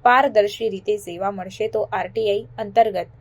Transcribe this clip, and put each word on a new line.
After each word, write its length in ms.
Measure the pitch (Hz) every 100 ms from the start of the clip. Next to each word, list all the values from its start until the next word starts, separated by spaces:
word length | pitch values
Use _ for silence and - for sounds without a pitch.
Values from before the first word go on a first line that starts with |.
| 247
પારદર્શી 600 | 247 277 214 202 208 220
રીતે 240 | 190 196 208
સેવા 320 | 190 175 190
મળશે 340 | 202 185 - 214
તો 120 | 220 - 196
આરટીઆઈ 460 | 185 226 214 202 226 -
અંતર્ગત 520 | 214 202 220 185 170 -